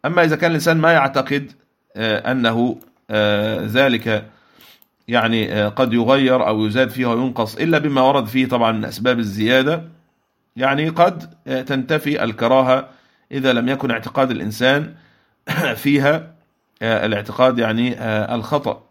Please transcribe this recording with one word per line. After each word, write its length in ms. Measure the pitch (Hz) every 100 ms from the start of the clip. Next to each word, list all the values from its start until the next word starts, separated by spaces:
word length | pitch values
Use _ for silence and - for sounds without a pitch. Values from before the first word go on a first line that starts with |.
| 147
أما 180 | 175
إذا 120 | 160 156
كان 140 | 170
الإنسان 280 | 160 170 165
ما 140 | 160
يعتقد، 600 | 165 135 135 135 143 139 - _ _ _ 107
آه، 360 | 110 107 -
أنه، 460 | 131 117 113 123 - - _ -
آه، 500 | 107 104 104 107 101 107
ذلك 600 | 120 135 113 110 107 - _ _ _ - _ _ _ -
يعني، 460 | 120 113 113 107
آه، 160 | 104 104
قد 240 | 107 127
يغير 540 | 117 117 135 131 127 -
أو 180 | 110 110
يزاد 240 | 113 127
فيه 160 | 127 127
وينقص 500 | 117 131 120 107 -
إلا 220 | 165 156
بما 240 | 147 135
ورد 240 | 131 139 110
فيه 220 | 127 131
طبعًا 240 | 123 113
من 140 | 110 107
أسباب 340 | - 123 120
الزيادة، 640 | 107 101 110 131 135 165 165 - _ _ _ _ _ 117
يعني 340 | 131 139 156
قد، 440 | 165 175 175 - - -
آه، 140 | 131
تنتفي 600 | 127 135 127 156 147 147
الكراهة 720 | 113 110 117 131 131 131 - - _ _ _
إذا 220 | 139 131
لم 160 | 120 120
يكن 220 | 135 131
اعتقاد 400 | 117 113 - 127
الإنسان 640 | 104 98 107 127 143 156 - _ _ _ _ -
<clears throat> 280 | 165 151 110
فيها، 480 | 143 143 143 160 - _ _ _ _ _
آه، 240 | 113 113 107
الاعتقاد 540 | 104 104 104 127 120
يعني، 400 | 110 113 123 -
آه، 360 | 117 107 104 120
الخطأ. 480 | 107 147 123 - _